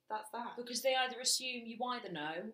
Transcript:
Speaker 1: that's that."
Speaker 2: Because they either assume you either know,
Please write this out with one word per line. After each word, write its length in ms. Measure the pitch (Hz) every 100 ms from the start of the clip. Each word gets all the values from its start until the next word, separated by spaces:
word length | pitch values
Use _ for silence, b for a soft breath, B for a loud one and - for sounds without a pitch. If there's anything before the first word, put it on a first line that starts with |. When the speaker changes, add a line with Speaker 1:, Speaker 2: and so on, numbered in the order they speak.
| -
Speaker 1:
that's 180 | 220 -
that." 260 | 233 240 240
Speaker 2:
Because 240 | 240 240
they 120 | 262
either 240 | 262 254 240
assume 420 | 254 - 254 247
you 140 | 226 226
either 300 | 247 240 196
know, 220 | 165 156 165 220